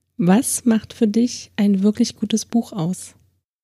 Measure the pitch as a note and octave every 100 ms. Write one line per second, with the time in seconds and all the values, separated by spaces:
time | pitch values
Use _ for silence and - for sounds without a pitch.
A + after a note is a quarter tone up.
0 | _ - F3 G3+ - - A#3+ A3 - -
1 | A3 A3 A#3+ - - - G3+ G3 G#3 G#3
2 | A3+ - G#3+ A3 - A#3 A3+ G#3 D#3+ F#3
3 | - _ _ _ _ _